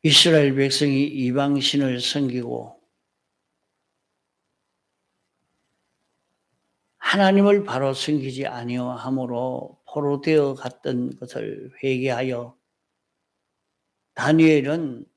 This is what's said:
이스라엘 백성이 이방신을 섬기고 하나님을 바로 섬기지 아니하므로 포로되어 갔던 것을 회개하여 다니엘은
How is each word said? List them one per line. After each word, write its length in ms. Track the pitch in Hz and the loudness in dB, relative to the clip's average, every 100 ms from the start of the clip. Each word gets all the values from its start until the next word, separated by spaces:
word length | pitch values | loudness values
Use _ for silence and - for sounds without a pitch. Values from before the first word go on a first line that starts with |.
이스라엘 540 | 160 139 175 160 143 135 | 4 4 6 6 4 2
백성이 480 | 139 - 147 135 143 | 0 0 0 2 0
이방신을 960 | 135 127 131 139 143 - 147 135 123 | -2 -2 0 0 0 0 0 0 -2
섬기고 760 | 123 147 135 123 120 120 113 - _ _ _ _ _ _ _ _ _ _ _ _ _ _ _ _ _ _ _ _ _ _ _ _ _ _ _ _ _ _ _ _ _ _ _ _ _ _ _ _ _ _ | -4 -2 -2 -4 -6 -8 -10 -20 _ _ _ _ _ _ _ _ _ _ _ _ _ _ _ _ _ _ _ _ _ _ _ _ _ _ _ _ _ _ _ _ _ _ _ _ _ _ _ _ _ _
하나님을 640 | - 196 190 202 202 202 | -2 4 6 6 6 4
바로 300 | 196 127 135 | 2 -2 -2
섬기지 520 | 135 - 151 131 127 135 | -2 -2 -2 -4 -8 -10
아니하므로 1400 | 123 120 123 123 123 131 131 127 120 127 127 147 _ - | -8 -6 -6 -6 -8 -4 -4 -4 -4 -4 -6 -10 _ -10
포로되어 680 | 151 143 143 151 156 143 135 | -4 -2 -2 2 2 2 -4
갔던 640 | 127 - 139 123 123 135 | -10 -8 -6 -4 -4 -8
것을 540 | 127 123 107 104 127 - | -12 -10 -10 -12 -16 -8
회개하여 720 | 135 127 131 120 131 123 120 _ _ _ _ _ _ _ _ _ _ _ _ _ _ _ _ | -4 -2 -2 -2 -4 -6 -10 _ _ _ _ _ _ _ _ _ _ _ _ _ _ _ _
다니엘은 920 | - 131 160 160 151 139 160 151 117 - | -6 2 6 6 4 2 -4 -6 -10 -18